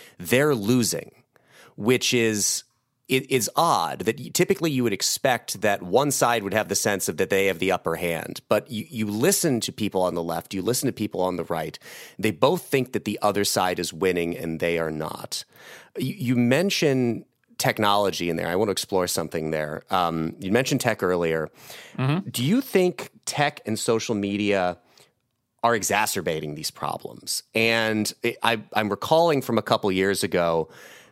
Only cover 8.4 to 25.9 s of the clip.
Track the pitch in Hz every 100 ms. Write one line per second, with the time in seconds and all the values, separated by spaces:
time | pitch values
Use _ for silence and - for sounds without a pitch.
8.4 | - 107 - 202 - 120 107 104 156 190
9.4 | 170 120 101 - 101 95 90 85 85 85
10.4 | - 98 92 123 - - 107 92 92 87
11.4 | 82 82 80 - - - - - 104 160
12.4 | 160 180 - 139 123 107 - 101 104 101
13.4 | 101 104 92 90 87 82 92 87 85 82
14.4 | 82 80 87 85 80 78 78 - - -
15.4 | - - - - - - - 208 123 123
16.4 | 120 135 190 - 156 131 123 110 - _
17.4 | _ - 135 110 104 101 101 82 85 82
18.4 | 85 90 107 95 - 95 90 - 82 85
19.4 | 78 78 76 78 - 95 87 82 80 -
20.4 | 95 113 135 139 120 107 92 90 85 80
21.4 | 76 - - - - - 131 160 - -
22.4 | 131 240 269 190 180 - - - - -
23.4 | 147 - - 110 - 113 - 107 101 101
24.4 | 104 98 90 87 _ _ _ _ _ _
25.4 | _ _ 117 117 90